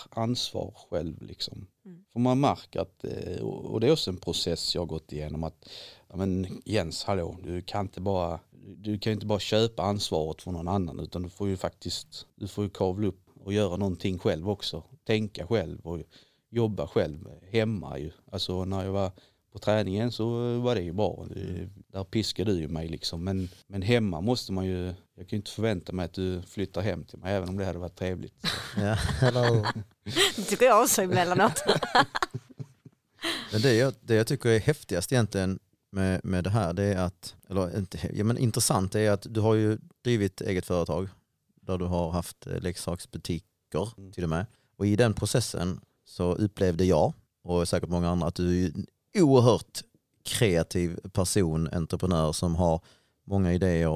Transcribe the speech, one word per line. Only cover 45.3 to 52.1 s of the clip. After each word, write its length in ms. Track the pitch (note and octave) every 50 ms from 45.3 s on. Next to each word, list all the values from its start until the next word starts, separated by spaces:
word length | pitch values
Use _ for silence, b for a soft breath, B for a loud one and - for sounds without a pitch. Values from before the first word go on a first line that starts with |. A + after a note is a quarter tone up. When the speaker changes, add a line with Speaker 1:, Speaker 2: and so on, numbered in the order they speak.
| - B2+ G#2+ - - - F2 F#2 F2 - - _ _ _ _
Speaker 3:
så 260 | - - - F2+ F2 F2
upplevde 520 | - G#2+ G2+ - - G2 F2+ E2 E2 F#2
jag, 280 | F#2 F2 D2+ F#2 C#3+ - - _ _ _ _ -
och 240 | F2 F2 F2 E2+
säkert 220 | - - F2 - E2+
många 200 | F2 F2 F2 E2+
andra, 180 | F2+ F2+ D#2+
att 80 | E2 -
du 280 | - F2+ F2 F2 F2+ F#2
är 20 |
en 180 | E2 - G2+ - - _ _ _ _ -
oerhört 640 | G#3+ E3+ C#3 C3+ B2 A#2 B2 G#2 E2 - _ - - - _ _ _ _ _ _ _ -
kreativ 760 | - - - B2+ G2+ F2 E2 D#2+ - - F#2 F2 E2 E2+ F2 - F#2 -
person, 560 | G2 F2+ - - G#2 F#2 D#2+ D#2 D#2+ E2 C#2+ -
entreprenör 580 | F2 D#2+ - - - - F2+